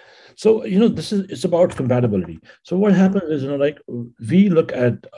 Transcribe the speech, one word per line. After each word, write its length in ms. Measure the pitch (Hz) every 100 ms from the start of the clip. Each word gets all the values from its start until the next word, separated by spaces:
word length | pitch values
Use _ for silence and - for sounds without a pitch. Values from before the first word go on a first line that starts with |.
| _ _ _
So, 300 | - 220 220
you 160 | - 190
know, 80 | 233
this 240 | - -
is, 180 | 202 190
it's 140 | 135
about 320 | 180 165 180 -
compatibility. 640 | 127 123 120 101 85 80 - _
So 120 | - 180
what 160 | 208
happens 360 | 180 190 196 165
is, 120 | 151
you 40 | 135
know, 60 | 143
like, 220 | 143 147 - 120 120 - 113
we 200 | 180 202
look 240 | 160 -
at, 220 | - 123 104 -